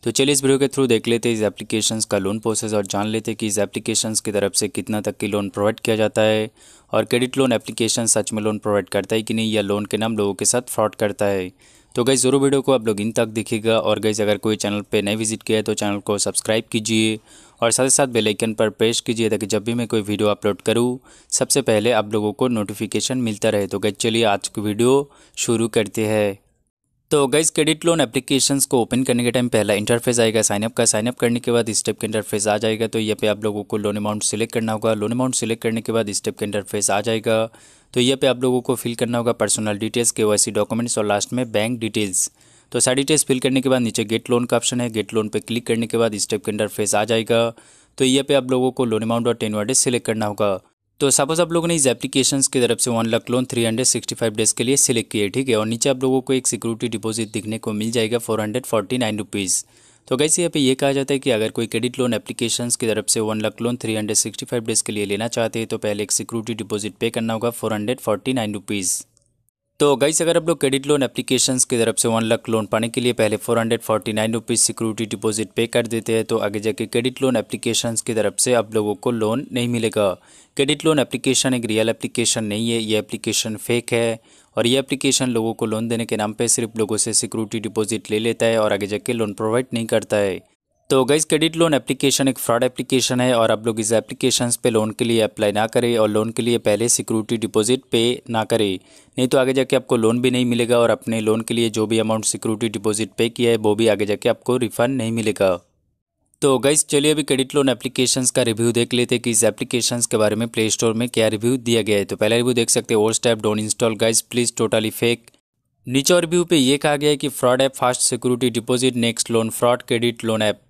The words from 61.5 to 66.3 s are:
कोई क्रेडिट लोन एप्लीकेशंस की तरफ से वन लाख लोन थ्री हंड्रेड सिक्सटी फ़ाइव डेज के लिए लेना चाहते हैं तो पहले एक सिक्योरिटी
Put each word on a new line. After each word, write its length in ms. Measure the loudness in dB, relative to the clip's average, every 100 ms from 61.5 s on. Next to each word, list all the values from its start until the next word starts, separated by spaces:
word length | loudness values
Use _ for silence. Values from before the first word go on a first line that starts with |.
कोई 180 | -2 -4
क्रेडिट 320 | -2 -4 -2
लोन 140 | -2
एप्लीकेशंस 600 | -2 -6 -6 -4 -2 -4 -2
की 120 | 0
तरफ 180 | -2 0
से 100 | -2
वन 220 | 0 -2
लाख 200 | -4 -2
लोन 160 | -4 -4
थ्री 180 | -4 -4
हंड्रेड 220 | -2 -2
सिक्सटी 280 | -2 -6 -6
फ़ाइव 200 | -6 -2
डेज 160 | -4
के 100 | -2
लिए 140 | -4 -2
लेना 220 | -2 -2
चाहते 320 | -2 -2 -2
हैं 80 | -6
तो 100 | -4
पहले 260 | -4 -4
एक 80 | -2
सिक्योरिटी 420 | -4 -4